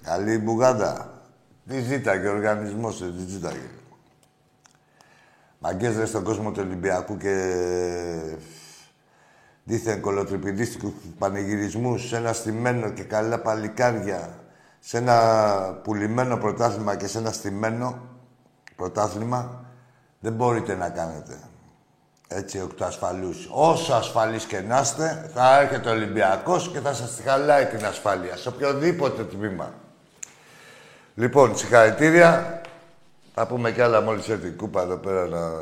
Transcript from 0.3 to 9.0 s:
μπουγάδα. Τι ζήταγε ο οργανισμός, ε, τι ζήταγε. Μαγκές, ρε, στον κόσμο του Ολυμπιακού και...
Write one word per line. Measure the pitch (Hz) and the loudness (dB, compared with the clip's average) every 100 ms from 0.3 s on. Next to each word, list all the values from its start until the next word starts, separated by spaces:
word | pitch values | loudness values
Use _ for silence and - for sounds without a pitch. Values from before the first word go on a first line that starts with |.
| 113 | 0
μπουγάδα. | 110 113 127 110 85 65 - - - _ _ _ - | 0 4 4 4 0 -4 -10 -18 -20 _ _ _ -10
Τι | 131 | -6
ζήταγε | 120 139 113 95 101 | -4 -2 0 0 0
ο | |
οργανισμός, | 104 107 104 104 107 113 87 | 0 0 -2 -4 -6 -6 -6
ε, | 90 87 | -8 -8
τι | 90 | -10
ζήταγε. | 98 82 67 64 57 - _ _ _ _ _ _ _ _ _ _ _ _ _ _ _ _ _ 82 | -8 -8 -8 -12 -18 -20 _ _ _ _ _ _ _ _ _ _ _ _ _ _ _ _ _ -6
Μαγκές, | 95 117 110 | -2 -2 0
ρε, | |
στον | 110 110 | -2 -2
κόσμο | 92 107 107 | -2 -4 -4
του | 101 | -4
Ολυμπιακού | 95 92 95 90 85 95 | -6 -2 -2 -2 -4 -4
και... | 98 95 92 90 90 90 90 87 87 82 80 78 - - - - - _ | -2 0 0 0 0 -2 -2 -4 -6 -8 -8 -12 -16 -20 -20 -20 -20 _